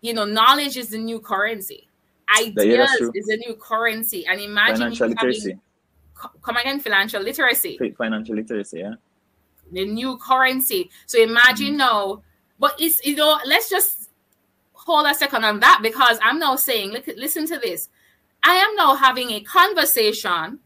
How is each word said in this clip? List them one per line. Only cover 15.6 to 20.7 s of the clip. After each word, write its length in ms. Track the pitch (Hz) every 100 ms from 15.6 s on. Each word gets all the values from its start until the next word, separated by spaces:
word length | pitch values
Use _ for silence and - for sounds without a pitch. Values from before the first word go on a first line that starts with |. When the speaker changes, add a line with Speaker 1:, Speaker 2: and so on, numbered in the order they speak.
| 247 359
Speaker 1:
because 340 | 220 226 254 226
I'm 160 | 220 285
now 160 | 302 269
saying, 360 | - 233 196
look, 140 | 226 269 -
listen 280 | 277 - 311
to 100 | 330
this. 300 | 220 170 - _ _ _ _ _
I 120 | 302 359
am 200 | 403 427
now 200 | 311 269
having 360 | 262 254 247
a 100 | 214
conversation. 1160 | 208 370 370 359 294 - 214 214 185 175 160 269 _